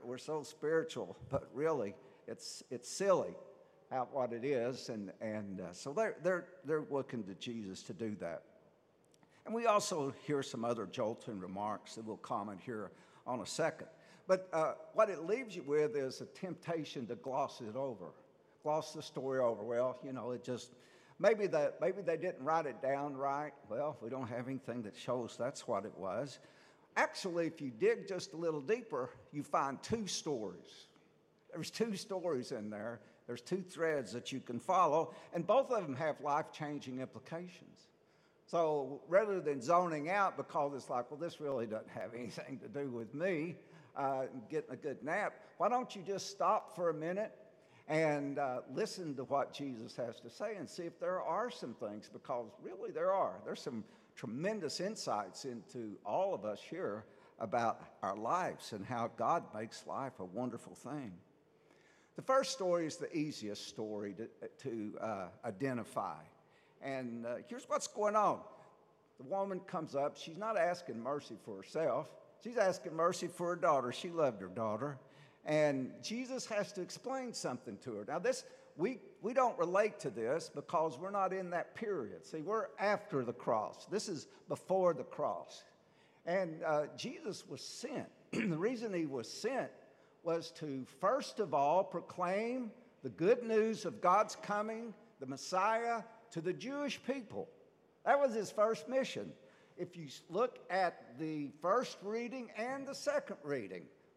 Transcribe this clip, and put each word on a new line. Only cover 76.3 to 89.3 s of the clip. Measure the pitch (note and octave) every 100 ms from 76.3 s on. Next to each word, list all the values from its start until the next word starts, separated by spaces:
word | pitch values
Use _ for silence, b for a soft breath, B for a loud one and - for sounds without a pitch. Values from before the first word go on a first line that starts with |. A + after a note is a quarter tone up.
| C4 -
has | G#3+ G3
to | F#3
explain | F3 - B3 C4 B3
something | - D#3 B2 B2 G2+
to | B2+
her. | G#2 G#2+
Now, | D#3+
this, | A3 B3+ - B B B
we, | G#3 B3 - -
we | A3
don't | C4 B3 F3
relate | E3+ F#3+ G#3+ -
to | C#3+
this | G#2 A2+ D#3+ D#3+
because | C#3+ - E3+ D#3+ B2+
we're | F#3
not | G3+ F#3
in | F#3+ F3+
that | E3+ - -
period. | A3+ F3+ G#2 E2+ -
See, | D#3+
we're | D3+ A3 - -
after | G3+ G3 - C#3
the | A#2+
cross. | - - A2 G2 - -
This | G3 G#3+
is | D3+ - B B
before | C3+ - F#3+ F3+ C#3+
the |
cross. | - - C3 F2 - - - _ b b b b E3
And, | F#3+ F3 D#3+
uh, | E3 D3+ C#3+ C3+
Jesus | A3+ E4+ C4 - -
was | C#3
sent. | - - C#4+ A#3+ F#2 -
<clears throat> | -
The | - A3 D#3
reason | G#3+ A#3+ A3+
he | F3+ D#3
was | C3 A2